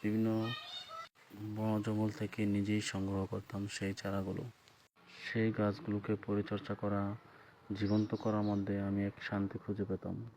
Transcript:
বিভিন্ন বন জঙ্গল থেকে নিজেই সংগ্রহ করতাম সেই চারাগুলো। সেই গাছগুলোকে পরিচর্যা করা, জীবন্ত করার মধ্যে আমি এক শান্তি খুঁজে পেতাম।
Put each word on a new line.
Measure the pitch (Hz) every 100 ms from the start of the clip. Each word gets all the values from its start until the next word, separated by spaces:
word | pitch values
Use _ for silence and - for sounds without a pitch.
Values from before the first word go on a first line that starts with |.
বিভিন্ন | 107 110 113 110 113 120 - - - - - _ - 101 107 107
বন | 110 107 107
জঙ্গল | 107 107
থেকে | 104 107 - 104
নিজেই | 101 101 107 -
সংগ্রহ | 98 95 98 95
করতাম | 98 98 101 101
সেই | - 98
চারাগুলো। | 98 101 98 95 - 120 - - - - _ - - -
সেই | 113 110
গাছগুলোকে | 107 104 104 - 104 104 104 -
পরিচর্যা | 104 101 104 - 104
করা, | 104 101 101 104 - - - - - 101
জীবন্ত | 104 107 107 107
করার | 113 107
মধ্যে | 104 101 98 101
আমি | 98 101 101
এক | - -
শান্তি | 101 98 -
খুঁজে | - 98 98
পেতাম। | 95 95 98 117